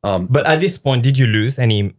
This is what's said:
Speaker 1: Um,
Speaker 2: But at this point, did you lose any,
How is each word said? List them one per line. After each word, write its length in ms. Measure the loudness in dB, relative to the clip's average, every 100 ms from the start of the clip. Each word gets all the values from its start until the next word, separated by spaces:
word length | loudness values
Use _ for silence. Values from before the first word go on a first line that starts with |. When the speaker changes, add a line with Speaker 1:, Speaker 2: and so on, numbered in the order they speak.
| -4
Speaker 1:
Um, 220 | -4 0
Speaker 2:
But 180 | 0 2
at 120 | 0
this 160 | 0 -2
point, 260 | -2 0
did 140 | 2 2
you 80 | 2
lose 300 | 2 -2 0
any, 340 | 0 0 -2